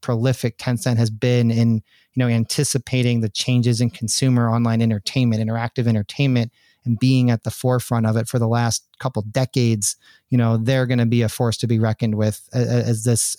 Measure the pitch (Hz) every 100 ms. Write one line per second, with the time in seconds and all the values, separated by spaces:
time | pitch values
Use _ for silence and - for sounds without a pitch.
0 | - 113 131 120 117 - 127 120 127 117
1 | 110 110 123 123 117 117 117 110 - _
2 | _ 127 123 117 113 - 143 127 - 127
3 | 123 117 110 - - 123 120 113 120 -
4 | 113 - 131 120 117 117 117 113 113 104
5 | - 135 120 110 110 113 123 - 117 110
6 | 98 - 139 123 117 - _ _ 123 113
7 | 131 131 123 113 120 - 127 123 - 117
8 | 110 113 113 123 113 117 117 - - -
9 | 131 107 104 131 127 131 117 107 101 -
10 | _ _ _ 123 113 113 113 131 123 123
11 | 117 120 110 - 117 - 117 110 113 -
12 | 113 107 107 - - 127 117 120 113 107
13 | 120 113 -